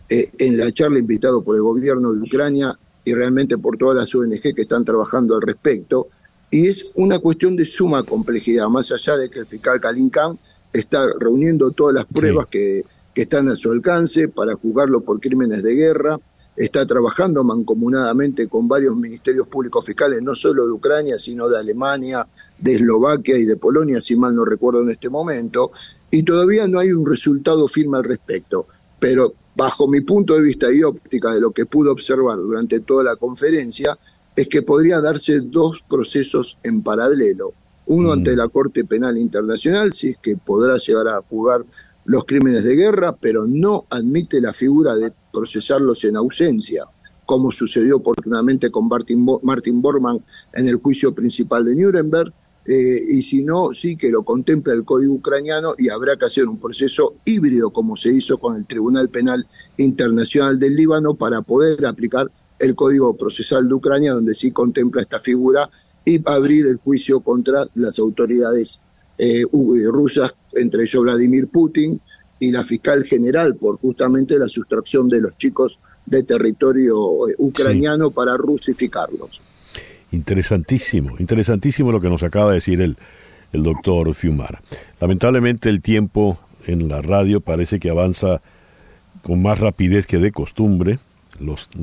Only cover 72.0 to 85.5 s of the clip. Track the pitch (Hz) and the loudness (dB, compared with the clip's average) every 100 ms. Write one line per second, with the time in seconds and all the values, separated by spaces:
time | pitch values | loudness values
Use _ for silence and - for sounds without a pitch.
72 | - - _ - 127 123 - 117 - 143 | -8 -20 _ -4 -2 -2 -2 -4 0 0
73 | 135 131 120 151 165 123 107 - 127 120 | 2 0 2 2 0 0 -2 -2 -2 0
74 | 127 131 135 139 127 - 107 113 110 139 | 0 2 2 0 0 -4 -6 -6 -2 0
75 | 123 120 107 - 139 - 131 - _ _ | 2 2 0 -2 -4 0 -2 -4 _ _
76 | - 135 127 120 110 110 135 131 127 107 | -2 0 2 0 0 0 2 2 2 2
77 | 101 78 117 - 143 135 135 - 151 151 | 2 0 0 0 -2 0 0 2 2 0
78 | 156 131 123 127 131 147 - 123 123 - | 0 0 -2 0 0 -2 -2 -2 -4 -4
79 | 82 - - - _ _ - - - - | -6 -8 -14 -20 _ _ -20 -20 -20 -20
80 | _ 87 78 95 87 101 82 131 - 98 | _ -6 -2 -2 0 -2 0 -2 0 -2
81 | 69 - 90 113 110 113 143 - 131 110 | -2 -4 -2 0 2 0 0 0 2 2
82 | 87 85 85 101 104 92 - 90 90 71 | 0 0 0 2 2 2 2 0 0 -2
83 | - - - - _ 76 78 78 - 87 | -10 -20 -20 -20 _ -2 -2 -2 0 0
84 | 80 78 87 76 62 - - - - - | 0 -2 -2 -2 -4 -12 -18 -20 -20 -4
85 | 87 92 120 127 120 | -2 2 2 2 2